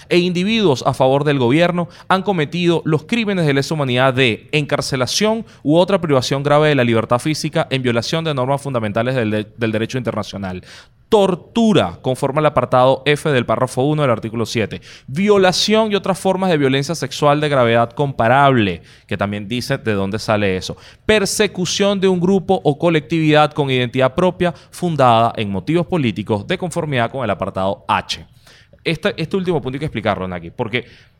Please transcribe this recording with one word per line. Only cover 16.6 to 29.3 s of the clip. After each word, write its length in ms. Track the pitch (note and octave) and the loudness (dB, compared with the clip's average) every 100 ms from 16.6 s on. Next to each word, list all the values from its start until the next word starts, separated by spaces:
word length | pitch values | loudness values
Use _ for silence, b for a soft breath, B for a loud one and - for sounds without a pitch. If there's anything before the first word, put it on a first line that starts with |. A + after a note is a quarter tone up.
| C3+ C3+ C#3+ | 2 0 -2
sexual 480 | E3 C3 - D3 D3 | -6 -8 0 2 2
de 80 | D3+ | 2
gravedad 440 | C#3 A#2 A#2 A#2 | 2 4 4 2
comparable, 880 | - C#3+ C3 A2+ C3+ C#3 B2+ G2 E2 B B - | -2 -4 0 2 4 4 4 2 -2 B B -8
que 100 | G2 | -4
también 300 | G2+ G#2 G2+ | -4 -4 -6
dice 320 | A#2+ A#2 C3+ | -6 -4 -4
de 140 | A2+ | -2
dónde 260 | G2+ G2 G#2+ | -2 -2 -4
sale 360 | - G#2 G2+ F#2 | 0 0 0 -2
eso. 220 | - - B B - | -6 -12 B B 0
Persecución 920 | G#3+ F#3+ - G#3 - F3 - G3+ G3+ | 2 2 0 -2 -2 -4 0 0 2
de 80 | F#3+ | 0
un 120 | F3+ | 2
grupo 420 | F#3 G3 E3 F#3+ | 2 2 0 0
o 140 | D3 C#3 | 0 0
colectividad 760 | E3+ D#3 D3 E3 D#3 D3 D3+ | 2 0 0 0 4 4 2
con 180 | D3+ C#3 | 0 -2
identidad 420 | B2+ B2 B2+ B2+ | 0 0 0 0
propia 400 | F3+ F3+ F3+ F3 B B | 2 0 0 -4 B B
fundada 640 | - F3+ D3 B2+ A2+ A#2 - | -6 -2 2 4 6 2 0
en 140 | G2+ | -4
motivos 380 | G2 D3 E3 E3 | -4 -2 -2 0
políticos 580 | F3+ B2 A#2+ G#2 G#2 G#2 | -2 0 -2 -2 -4 -4
de 140 | F3+ | -6
conformidad 500 | F3+ E3+ D#3 C3 A#2 | -6 -6 -4 -2 -2
con 140 | C3+ | -2
el 80 | A2+ | -4
apartado 540 | F#2+ F#2+ F#2+ F#2+ - - | -4 -4 -4 -4 -4 -2
H. 400 | G2 - E2+ E2 b b b b - | -2 -2 -10 -14 b b b b -10
Este, 360 | - D#3 G3+ - | -6 -4 -4 -6
este 160 | D#3+ | -4